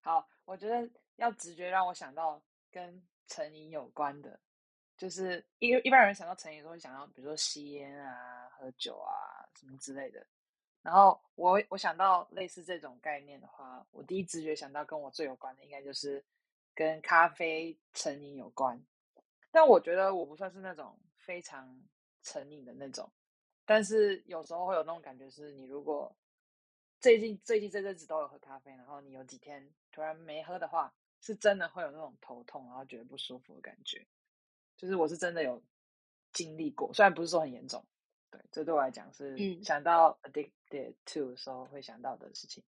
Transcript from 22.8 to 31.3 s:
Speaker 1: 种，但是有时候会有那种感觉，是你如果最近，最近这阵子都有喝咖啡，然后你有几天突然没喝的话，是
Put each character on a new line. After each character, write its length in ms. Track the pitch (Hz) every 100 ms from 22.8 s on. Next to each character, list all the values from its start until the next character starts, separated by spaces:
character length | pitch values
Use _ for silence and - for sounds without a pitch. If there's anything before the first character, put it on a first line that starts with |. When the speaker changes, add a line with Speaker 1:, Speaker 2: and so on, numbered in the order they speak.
| 139
Speaker 1:
种， 200 | - - _ _ _ _ _
但 180 | - 214
是 400 | 190 220 208 190 -
有 160 | 170
时 100 | 156
候 120 | 170 180
会 100 | 180
有 80 |
那 80 | 160
种 100 | 170
感 160 | 143 131
觉， 120 | 135
是 240 | 135 147
你 100 | 139
如 180 | 131 139
果 320 | 143 147 135 _ _ _ _ _ _ _ _ _
最 200 | 262 226
近， 200 | 226 202
最 160 | - 220
近 100 | 202
这 120 | 196
阵 140 | 196 180
子 100 | 151
都 120 | 156
有 60 | 143
喝 100 | 143
咖 180 | 131 135
啡， 120 | 135
然 140 | 131 127
后 140 | 143
你 120 | 139
有 120 | 135
几 140 | 127 131
天 340 | 147 143 139 _ _
突 100 | -
然 140 | 156 160
没 280 | 165 151
喝 140 | 160 180
的 100 | 165
话， 240 | 165 135 _ _ _
是 140 | -